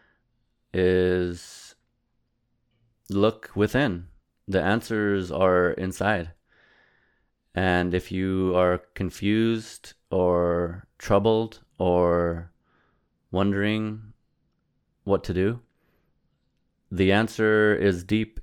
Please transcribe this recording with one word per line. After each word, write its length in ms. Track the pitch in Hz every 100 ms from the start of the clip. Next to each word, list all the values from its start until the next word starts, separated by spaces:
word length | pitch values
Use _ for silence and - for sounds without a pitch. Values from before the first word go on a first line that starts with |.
| _ _ _ _ _ _ _
is 1000 | 92 92 92 92 90 90 87 - - - - _ _ _ _ _ _ _ _ _ _ _ _ -
look 420 | 98 107 110 - 101
within. 520 | 104 131 139 87 90 - _ _ -
The 140 | 95
answers 720 | 85 113 - 110 104 101 87
are 400 | 76 95 90 87
inside. 600 | - 92 - 98 98 82 - _ _ _ _ _ _ _ _ _ _ _ 90
And 380 | 92 90 87
if 180 | 90 -
you 420 | 92 95 95 92 90
are 260 | 90 90 -
confused 1000 | - 92 - 101 110 113 113 113 - - - -
or 760 | 95 90 87 87 85 85 92 - -
troubled 640 | - 101 110 110 113 - _ -
or 720 | 92 87 87 87 85 85 85 _ _ _ _ _ _ _ -
wondering 840 | 92 101 98 104 107 107 107 107 - _ _ _ _ _ _ _ _
what 200 | 98 95 -
to 80 |
do, 260 | 90 98 120 _ _ _ _ _ _ _ _ _ _ _ _ -
the 200 | 95 95
answer 640 | 101 113 - 110 107 107 107
is 280 | 98 87
deep 360 | 92 110 110 -